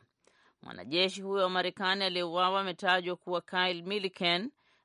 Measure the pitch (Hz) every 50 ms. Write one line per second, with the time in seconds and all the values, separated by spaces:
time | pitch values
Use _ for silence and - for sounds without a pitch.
0 | _ _ _ _ _ _ _ _ _ _ _ _ - - - 90 87 113 147 175
1 | 190 185 185 196 190 196 196 196 190 185 185 180 175 180 175 - 202 185 190 196
2 | 196 190 180 180 175 170 160 175 185 185 190 196 196 185 180 - 202 185 180 185
3 | 180 175 180 - _ 185 180 170 - - - 185 180 185 175 170 170 185 202 208
4 | 190 190 - - 185 175 175 180 202 285 - _ _ _ _ _ _